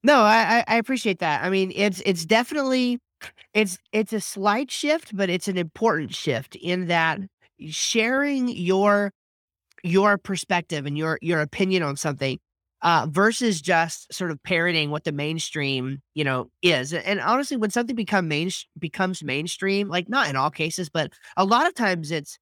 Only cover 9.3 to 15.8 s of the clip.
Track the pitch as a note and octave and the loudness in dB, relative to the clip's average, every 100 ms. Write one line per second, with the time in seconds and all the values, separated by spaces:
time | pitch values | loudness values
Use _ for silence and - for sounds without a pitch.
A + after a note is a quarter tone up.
9.3 | _ _ _ _ - F3 F3+ G3+ G3+ - | _ _ _ _ -10 0 4 4 2 -2
10.3 | F#3+ - F3+ E3 D#3 C#3 D3 D#3+ D#3 - | -6 0 -2 0 -6 -4 -2 -2 -2 0
11.3 | E3+ D3+ - F#3+ F#3 D3+ C#3+ D#3+ C#3 C3+ | 0 0 -2 0 2 0 -2 -4 -2 -4
12.3 | C3 _ _ _ _ E3+ E3 C3 D3+ G#3 | -4 _ _ _ _ 2 2 2 2 2
13.3 | A#3 A#3+ F3 D3 E3+ E3 - - - F3+ | 4 0 0 2 2 2 -4 -12 -6 -6
14.3 | D3 - F3 E3+ D#3+ D3 D3+ E3 C#3+ D3 | -6 -2 0 2 2 0 -2 -4 -4 -4
15.3 | D#3+ - D#3 C#3 C3+ | -4 -6 -4 -2 -2